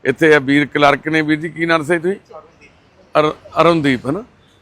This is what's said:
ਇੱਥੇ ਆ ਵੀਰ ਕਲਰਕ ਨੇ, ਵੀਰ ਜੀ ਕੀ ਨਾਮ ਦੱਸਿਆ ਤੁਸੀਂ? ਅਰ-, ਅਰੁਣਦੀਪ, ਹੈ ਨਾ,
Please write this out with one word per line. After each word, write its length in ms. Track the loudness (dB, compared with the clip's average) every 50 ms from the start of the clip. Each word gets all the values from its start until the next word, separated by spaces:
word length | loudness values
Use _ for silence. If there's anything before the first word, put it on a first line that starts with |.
| _
ਇੱਥੇ 300 | -4 -2 0 2 4 4
ਆ 40 | 4
ਵੀਰ 260 | 2 2 0 0 0
ਕਲਰਕ 420 | -2 -2 2 2 2 2 2 -2 -4
ਨੇ, 140 | -2 -2
ਵੀਰ 180 | 0 -2 -4 -4
ਜੀ 100 | -4 -10
ਕੀ 160 | -8 -6 -4
ਨਾਮ 160 | -2 -2 -2
ਦੱਸਿਆ 180 | 0 -2 -4 -2
ਤੁਸੀਂ? 160 | -2 -4 -6 -6 _ _ -20 -20 -20 -20 _ _ -20 -20 _ _ _ _ _ _ -20 _ _ 0
ਅਰ-, 160 | 0 0 -2 -6 -16 -10 -2 2
ਅਰੁਣਦੀਪ, 460 | 2 4 4 2 2 0 -2 -2 -2 -6
ਹੈ 40 |
ਨਾ, 120 | -6 -6 -8 -14 _ _ _ _ _ _